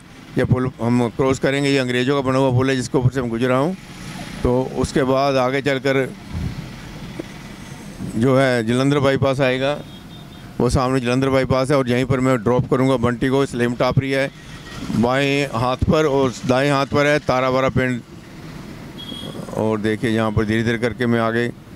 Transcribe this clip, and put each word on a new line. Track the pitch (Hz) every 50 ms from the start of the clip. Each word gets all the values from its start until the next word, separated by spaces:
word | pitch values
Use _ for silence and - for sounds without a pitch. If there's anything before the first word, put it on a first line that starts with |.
| - - - - - - - 131
ये | 127
पुल | 113 127 127 127 127 - -
हम | 113 117 120 123 120 113
क्रॉस | - - 139 131 131 -
करेंगे, | - 139 135 139 143 139
ये | 139 135
अंग्रेज़ों | 127 123 120 123 123 135 143 139
का | 131 131
बना | 131 135
हुआ | 135 135
पुल | 127 127 131 135
है | 135
जिसके | 127 120 - - 147
ऊपर | 127 131
से | 131 139
मैं | 123 117
गुजरा | 113 113 127 127 127
हूँ। | 131 139 175 190 - - - - - - - - - - - - -
तो | - 127 123 127 131 - 143
उसके | 131 131 - - 160
बाद | 135 127 135 131 139 143 135
आगे | 131 123 127 135 139
चलकर | 131 143 139 131 120 139 131 135 127 95 101 - - - - - - - - - - - - - - - - - - - - - - - - - - - - - - - - - - - - - - - -
जो | 107 117 139 127
है | 131 135 131 123 120 110
जलंधर | 110 123 127 135 139 143 147
बाईपास | 135 139 135 131 139 135 131 135
आएगा, | 139 127 127 127 135 139 147 - - - - - - - - - - - - - - - - -
वो | 117 123
सामने | - 143 127 127 131 135
जलंधर | 120 120 123 131 135 135
बाईपास | 131 135 131 127 135 131 131 127
है | 151
और | 135 131 120
यहीं | 123 123 131
पर | 123 139 127
मैं | 127 131 131 120
ड्रॉप | 98 120 123 123 123 -
करूँगा | 151 123 131 131 135
बंटी | 120 117 120 120 113 139 131
को। | 127 139 139
स्लेम | 131 - 120 120 120 123
टापरी | 113 131 127 123 131 135 135
है | 135 135 139 135 - - - - - - - - - - - - -
बाएं | - 113 120 127 135 139 139 139 143 143 135 117
हाथ | 117 127 123 127
पर | 123 - - 170 156 156
और | 147 135 139 135 127 110 - -
दाएं | 127 127 127 139 143
हाथ | 143 135 139
पर | 123 - 147 143
है | 147 147 151
ताराबारा | - - 127 127 131 131 127 131 131 131
पिंड। | 113 135 131 127 123 117 - - - - - - - - - - - - - - - - - - - - - - - - - - - - - - -
और | - 107 110 110 104
देखिए | 101 110 107 104 131 117
यहाँ | 110 113 110 110
पर | 104 110 110
धीरे-धीरे | 104 110 113 113 117 117 110
करके | 120 120 107 120 123
मैं | 117 117 117
आगे | 113 113 113 120 120 120 - - - - -